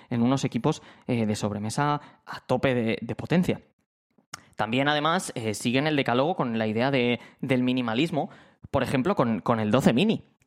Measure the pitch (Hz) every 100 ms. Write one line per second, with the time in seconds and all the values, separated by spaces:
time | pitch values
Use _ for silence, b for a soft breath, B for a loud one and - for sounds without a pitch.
0 | B 120 120 135 127 117 147 151 B B
1 | B 120 107 107 107 104 110 143 147 147
2 | B B - - - 127 139 123 113 101
3 | 113 110 - 170 175 - _ _ _ _
4 | _ _ - - b - 107 123 143 151
5 | 151 180 - 131 110 101 123 131 156 147
6 | 123 123 151 180 127 113 110 110 131 139
7 | 120 117 B B 135 127 127 127 120 113
8 | 165 147 - B B B - 139 123 131
9 | 175 196 120 110 - 113 107 120 160 120
10 | 220 175 - _